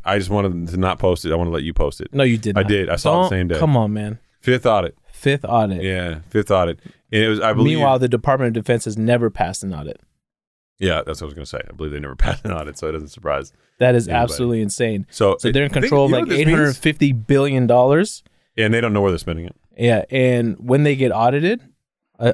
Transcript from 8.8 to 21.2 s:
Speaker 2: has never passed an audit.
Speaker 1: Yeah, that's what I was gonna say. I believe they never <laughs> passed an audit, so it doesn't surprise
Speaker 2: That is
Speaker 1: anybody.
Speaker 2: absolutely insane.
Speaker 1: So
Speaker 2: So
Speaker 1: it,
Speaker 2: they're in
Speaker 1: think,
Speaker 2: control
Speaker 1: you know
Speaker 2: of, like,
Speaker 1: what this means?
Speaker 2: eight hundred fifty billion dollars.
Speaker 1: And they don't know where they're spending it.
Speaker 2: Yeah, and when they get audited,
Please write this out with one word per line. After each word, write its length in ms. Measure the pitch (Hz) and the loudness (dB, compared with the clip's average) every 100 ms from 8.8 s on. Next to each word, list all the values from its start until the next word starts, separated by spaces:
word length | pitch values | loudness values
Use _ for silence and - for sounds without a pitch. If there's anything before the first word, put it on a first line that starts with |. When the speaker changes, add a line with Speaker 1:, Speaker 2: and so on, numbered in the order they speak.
Speaker 2:
has 140 | - 104 | -2 -2
never 320 | 113 120 117 | 0 2 0
passed 320 | - 90 95 | -2 -4 -4
an 80 | 98 | -8
audit. 260 | 82 76 - _ _ _ _ _ _ _ - | -8 -10 -14 _ _ _ _ _ _ _ -6
Speaker 1:
Yeah, 240 | 95 80 - | -2 -2 -4
that's 140 | 78 | -8
what 60 | 76 | -10
I 20 | |
was 60 | |
gonna 120 | 73 73 | -12 -12
say. 140 | - - | -12 -12
I 40 | |
believe 200 | - 76 | -10 -8
they 80 | 73 | -8
never 160 | 73 64 | -8 0
<laughs> 0 | |
passed 280 | - - | 0 0
an 80 | 107 | -6
audit, 240 | 85 73 71 | -6 -8 -8
so 100 | 78 | -8
it 40 | |
doesn't 160 | 78 76 | -8 -10
surprise 440 | - 76 69 69 _ _ - | -10 -4 -4 -6 _ _ 0
Speaker 2:
That 160 | 127 | 2
is 140 | 120 113 | 2 2
Speaker 1:
anybody. 140 | 120 | 0
Speaker 2:
absolutely 360 | 117 - 120 113 | -2 -2 -2 0
insane. 440 | 107 - 120 104 92 | -2 -2 -2 -2 -6
Speaker 1:
So 260 | - 101 - | 0 0 2
Speaker 2:
So 100 | 117 | 0
Speaker 1:
it, 40 | |
Speaker 2:
they're 120 | 131 | 0
in 60 | 143 | 0
Speaker 1:
think, 140 | - | 0
Speaker 2:
control 220 | 233 143 139 | 2 2 4
Speaker 1:
you 60 | |
know 60 | 127 | 2
Speaker 2:
of, 40 | |
like, 60 | - | 0
Speaker 1:
what 20 | |
this 80 | 180 | 0
means? 100 | 156 | 2
Speaker 2:
eight 40 | |
hundred 220 | 156 151 131 | 4 2 0
fifty 360 | 156 147 143 | -2 0 0
billion 540 | 123 110 139 139 135 120 | 0 2 2 2 2 4
dollars. 560 | 120 127 147 208 - _ _ _ - | 6 6 4 2 -4 _ _ _ 0
Speaker 1:
And 160 | 107 | 2
they 80 | 113 | 2
don't 100 | 117 | 2
know 80 | 104 | 2
where 100 | 98 | 2
they're 80 | 85 | 0
spending 280 | - 80 85 | -4 -8 -10
it. 100 | - _ - | -16 _ -2
Speaker 2:
Yeah, 260 | 120 110 - | 2 2 0
and 480 | 131 127 123 117 98 | 0 2 2 -2 -4
when 240 | 120 135 | 0 2
they 140 | 147 135 | 2 2
get 160 | 127 | 0
audited, 500 | 101 | 2